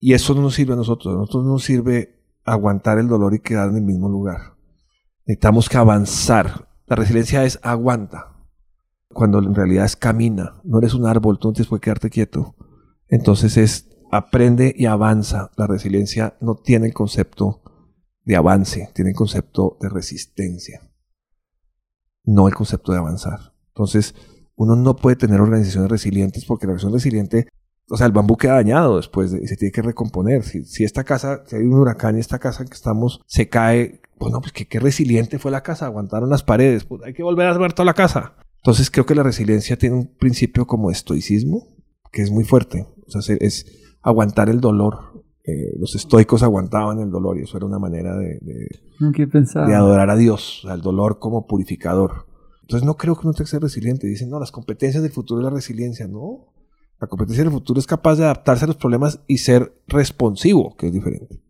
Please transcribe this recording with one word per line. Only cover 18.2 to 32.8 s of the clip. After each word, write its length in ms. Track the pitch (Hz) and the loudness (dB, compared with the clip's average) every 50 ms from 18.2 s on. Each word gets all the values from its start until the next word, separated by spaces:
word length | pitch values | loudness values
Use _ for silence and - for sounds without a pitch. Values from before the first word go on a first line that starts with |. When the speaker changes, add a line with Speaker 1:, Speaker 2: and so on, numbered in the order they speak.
| _ | _
Speaker 1:
de 120 | - 104 | 0 2
avance, 520 | 87 80 87 95 98 98 - - - 92 - _ | 2 4 4 4 2 2 0 -4 -10 -10 -12 _
tiene 160 | - 95 92 | -4 -2 -2
el 60 | 95 | 0
concepto 600 | - 113 104 - 101 - _ _ - 95 92 - _ | -2 -2 -2 -2 -6 -8 _ _ -2 -2 -2 -2 _
de 80 | - 98 | -10 -8
resistencia, 880 | 95 95 - - - - - _ _ - 98 92 87 87 - - - - - _ _ _ _ _ _ _ _ _ _ _ _ _ _ _ _ _ _ _ _ _ _ _ _ _ _ _ _ | -8 -8 -10 -10 -12 -14 -16 _ _ -8 -8 -8 -8 -10 -14 -18 -20 -20 -20 _ _ _ _ _ _ _ _ _ _ _ _ _ _ _ _ _ _ _ _ _ _ _ _ _ _ _ _
no 240 | - 107 101 95 98 | 2 4 6 6 4
el 60 | 95 | 4
concepto 380 | - 107 - - 92 _ - 92 | 0 -6 -6 -6 -6 _ -2 -2
de 60 | 90 | -2
avanzar. 540 | 85 78 82 - - - - - - - _ _ _ _ | -2 -4 -8 -8 -8 -10 -10 -10 -14 -20 _ _ _ _
Entonces, 460 | _ - 107 95 - 107 104 - - - - - _ _ _ _ _ | _ -4 -4 0 0 0 0 0 -6 -18 -20 -20 _ _ _ _ _
uno 220 | _ 110 110 120 | _ 2 2 4
no 200 | 120 123 131 135 | 4 4 2 0
puede 200 | 127 - 131 127 | 2 2 2 2
tener 240 | 127 - 107 104 98 | 4 2 2 4 4
organizaciones 500 | 104 107 113 110 107 95 92 98 95 98 | 4 4 4 2 0 0 0 -2 0 0
resilientes 540 | 113 107 - 104 98 98 98 98 95 - - | 0 -2 -2 -2 -2 0 -2 -2 -4 -8 -6
porque 220 | - 123 107 - | -6 -6 -4 -4
la 60 | 95 92 | -4 -4
organización 200 | 87 92 98 107 | -2 -2 -2 -2
resiliente, 540 | 127 123 147 113 107 101 98 - 113 - - _ _ _ _ _ _ _ _ | 0 0 0 0 -2 -4 0 0 0 -2 -2 _ _ _ _ _ _ _ _
o 80 | - | -2
sea, 100 | - 123 | 2 2
el 60 | 120 101 | 4 4
bambú 240 | 104 101 104 113 | 4 4 4 2
queda 180 | - - 135 131 | 2 4 2 4
dañado 420 | 135 113 104 117 151 175 139 110 | 4 4 4 2 4 4 4 2
después 340 | 90 - - - 95 95 90 | 2 0 -2 -4 -2 -2 -2
de, 120 | 92 92 - | -2 -6 -6
y 40 | |
se 100 | 113 110 | -8 -6
tiene 160 | - - 101 - | -4 -4 -4 -4
que 80 | - 110 | -4 -4
recomponer. 600 | 117 117 - 117 110 - 92 92 104 131 135 107 | -4 -4 -6 -8 -6 -4 -2 0 0 0 0 0
Si, 220 | - - 92 65 | -4 -8 -10 -10
si 200 | - - - 107 | -10 -4 -2 -2
esta 200 | 104 - - 131 | -2 -2 -4 -4
casa, 380 | - 147 127 - 135 139 139 - | -2 -2 -2 -2 -6 -8 -8 -10
si 100 | - - | -10 -6
hay 60 | 110 110 | -2 0
un 100 | 123 127 | 2 4
huracán 420 | 135 139 123 113 - - 110 107 | 4 4 2 0 -2 -2 -2 -2
y 40 | 110 | -2
esta 180 | 117 - - 127 | -4 -4 -6 -6
casa 240 | - 131 127 - 131 | -6 -6 -6 -6 -12
en 60 | 131 | -14
que 60 | - | -16
estamos 480 | - | -10